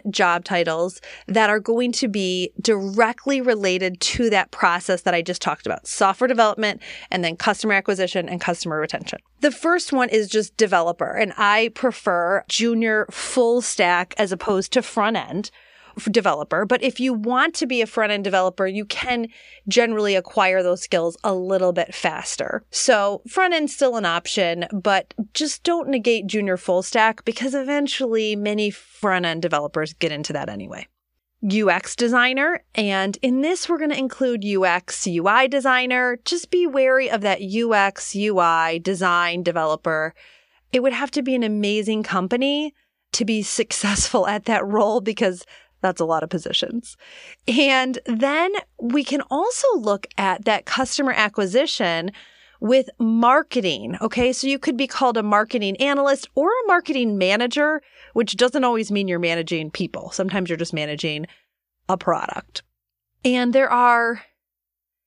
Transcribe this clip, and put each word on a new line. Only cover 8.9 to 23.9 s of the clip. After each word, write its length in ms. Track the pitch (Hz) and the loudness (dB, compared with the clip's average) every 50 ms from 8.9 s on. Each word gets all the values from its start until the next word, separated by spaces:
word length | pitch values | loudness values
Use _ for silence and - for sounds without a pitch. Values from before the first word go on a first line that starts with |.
| - - - - - - - _ _ _ | -6 -8 -8 -10 -12 -12 -14 _ _ _
The 120 | - 294 | 0 0
first 420 | 277 - - 330 339 359 - - - | 0 0 0 0 0 0 0 -2 0
one 160 | 262 247 240 | 0 0 2
is 180 | - 220 214 196 | 2 0 0 0
just 300 | - 220 214 - - - | 0 -2 -2 -2 0 0
developer, 540 | 220 202 190 175 165 170 175 - 170 170 | 2 2 4 2 2 0 0 -2 -4 -4
and 220 | - - 220 196 - - | -2 -2 -2 -2 0 0
I 340 | 214 202 208 220 226 233 220 | 2 4 4 4 2 0 0
prefer 720 | - - 262 220 - - 214 180 175 175 170 196 202 - - | -2 -2 -2 -2 -2 -2 0 0 2 2 2 0 0 -2 -2
junior 580 | - - 220 233 233 226 226 226 214 214 214 - | -2 0 0 0 0 0 0 0 0 0 -2 -4
full 520 | - - - - - 262 247 233 233 247 | -6 -10 -10 -2 0 2 4 4 4 2
stack 520 | 226 - - - 190 175 175 175 180 - - - | 0 -2 0 2 4 4 4 2 0 -2 -2 -2
as 160 | 220 190 185 | -2 -2 -2
opposed 400 | 175 - - 208 190 196 - - | -4 -2 0 0 0 0 0 0
to 80 | 254 | 0
front 340 | 233 - - 240 208 214 226 | 0 0 0 -2 0 0 0
end 360 | 190 131 - 135 180 208 - - - - - _ - - - - | -2 -4 -6 -6 -8 -8 -8 -12 -20 -20 -20 _ -20 -20 -20 -16
f-, 160 | - - - | -8 -6 -2
developer. 540 | 190 233 196 196 156 147 147 - - 165 208 | 0 2 2 2 2 0 -2 -2 -2 -2 0
But 180 | 190 247 247 269 | 2 0 0 0
if 160 | 269 - - | -2 -2 -2
you 140 | 240 262 254 | -2 -2 -2
want 420 | 220 208 233 247 254 277 330 330 | -2 -2 -2 0 0 0 0 -2
to 100 | - 330 | -2 -4
be 160 | 247 254 240 | -2 0 0
a 60 | 220 214 | -2 0
front 240 | - - 220 202 | 0 -2 0 0
end 120 | 208 202 202 | 0 -2 -2
developer, 440 | 196 185 190 185 185 180 - 196 190 | 0 2 2 2 2 0 0 -2 -2
you 180 | 190 208 214 | -2 -4 -6
can 420 | 208 - - - 254 247 233 233 226 - - - - - - _ 208 | -6 -8 -6 -4 -4 -2 -2 -4 -6 -8 -14 -20 -20 -20 -14 _ 0
generally 480 | 190 240 233 233 226 214 208 202 196 | 2 4 4 4 2 0 0 0 0
acquire 460 | 185 175 - - - 196 190 185 190 | 0 -2 -2 0 0 2 2 2 2
those 200 | 180 180 180 175 | 2 0 0 -2
skills 360 | - - - 175 165 170 165 - - | -2 -2 0 0 0 -2 -4 -4 -4
a 100 | 220 196 | -2 -2
little 400 | 185 185 185 190 190 185 180 175 | -2 -2 0 0 2 2 2 2
bit 200 | 175 165 - 180 | 0 -2 -4 -4
faster. 680 | - - 175 156 156 156 - - - - - - 220 - _ | -4 -4 -4 -4 -4 -8 -8 -8 -6 -6 -6 -6 -8 -8 _
So 500 | - - - - 247 208 202 202 202 - - 233 | -6 0 2 2 4 4 2 0 -2 -4 -8 -6
front 260 | - - 381 359 349 | -2 0 0 2 2
end's 200 | 320 302 277 - | 0 0 -2 0
still 220 | - 277 262 | 0 0 2